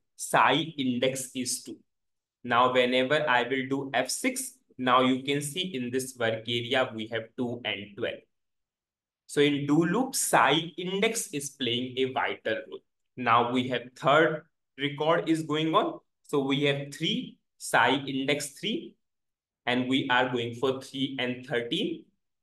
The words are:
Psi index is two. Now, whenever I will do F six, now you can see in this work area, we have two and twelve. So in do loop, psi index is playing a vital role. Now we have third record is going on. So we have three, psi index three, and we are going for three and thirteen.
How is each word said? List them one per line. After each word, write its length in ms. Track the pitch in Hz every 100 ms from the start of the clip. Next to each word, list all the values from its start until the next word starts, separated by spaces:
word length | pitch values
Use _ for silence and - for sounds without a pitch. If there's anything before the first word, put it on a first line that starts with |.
| _ -
Psi 560 | - 139 117 143 160 -
index 520 | 127 120 131 131 -
is 300 | 131 123 -
two. 140 | - 110 _ _ _ _ _ _
Now, 300 | 123 120 127
whenever 520 | 127 123 127 131 151 151
I 140 | 123
will 220 | 120 135 131
do 220 | 139 135
F 160 | 127 127
six, 480 | - 262 254 - - _ -
now 260 | 127 127
you 200 | 127 131
can 160 | 131 143
see 340 | 143 185 185
in 160 | 135 123
this 280 | 131 127 -
work 240 | 113 113 120
area, 460 | 120 117 131 123
we 140 | 110 107
have 160 | 117 110 -
two 240 | 120 120
and 320 | 110 98 101 -
twelve. 220 | 98 - _ _ _ _ _ _ _ _ _ _ -
So 120 | 147
in 260 | 143 143 143
do 200 | 151 170
loop, 300 | 214 262 -
psi 580 | - 151 123 156 160 -
index 500 | 185 196 220 - -
is 240 | 147 143
playing 460 | - 120 120 127 123
a 140 | 131
vital 440 | 120 92 98 117 110 -
role. 120 | - _ _ _ -
Now 380 | 120 117 120
we 160 | 127 123
have 140 | 120 - -
third 480 | 156 147 165 160 - _ _ -
record 520 | 143 143 156 170 170
is 140 | 160
going 300 | 156 151 160
on. 260 | 190 330 - _ _
So 160 | - 147 135
we 180 | 139
have 300 | 143 139 143
three, 440 | - 175 240 - - _ _
psi 460 | - 131 120 139 135
index 540 | 135 135 143 - -
three, 360 | 208 233 - - _ _ _ _ _ _ -
and 220 | 123 123
we 220 | 135 135
are 160 | 123 127
going 280 | 123 117 117
for 260 | 135 131
three 340 | - 135 135 131
and 280 | 123 123 127
thirteen. 560 | 123 117 170 277 320 - _ _ _